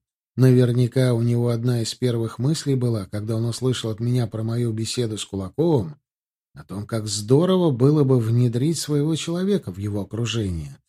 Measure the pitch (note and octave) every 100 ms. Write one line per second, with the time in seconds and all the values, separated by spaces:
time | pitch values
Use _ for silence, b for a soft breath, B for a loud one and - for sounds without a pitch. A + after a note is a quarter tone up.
0 | _ _ _ - C3 B2+ B2 A#2+ A#2+ C3
1 | B2+ A#2 A#2+ A#2+ A#2+ A#2 B2 A#2+ A2 -
2 | B2 A#2 A2+ - C3 D#3+ C#3+ C3 A#2+ A2
3 | F#2+ G#2+ G#2+ A2+ A#2 A2 B2+ A#2+ A2+ G#2
4 | A#2+ B2 A#2+ A2 A2+ A#2 A#2+ A2 A2 -
5 | A2+ G#2 - G2 F#2+ - E3 C#3+ E2 -
6 | _ _ _ _ _ C#3 - F#2+ G#2 A2+
7 | G#2+ G2+ G#2 C3+ F3+ F#3 E3+ B2 C3+ D#3
8 | C3 B2+ A2+ A#2+ B2 A#2 D3 D#3+ - D3
9 | D3+ D#3 - E3+ F#3+ G3 - F2+ G#2 G2+
10 | F#2+ G#2+ A#2+ A2+ G2+ E2 C#2+ C2+